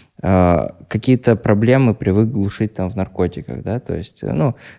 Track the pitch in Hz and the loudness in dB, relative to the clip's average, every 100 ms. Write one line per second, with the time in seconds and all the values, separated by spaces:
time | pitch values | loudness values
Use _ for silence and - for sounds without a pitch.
0 | _ - 90 95 90 85 50 - - 107 | _ -6 0 4 4 2 0 -8 -8 -4
1 | - 127 123 110 - 104 113 131 127 101 | 0 2 2 2 2 2 4 4 2 0
2 | - 95 110 110 98 - 110 - 92 98 | 0 2 2 0 -4 -4 -6 -4 -6 -4
3 | 95 - 90 - - 64 - 101 - 82 | -6 -2 -4 -4 -10 -10 -6 -6 -6 -8
4 | - - - 147 127 - - | -8 -10 -6 -2 -2 -4 -12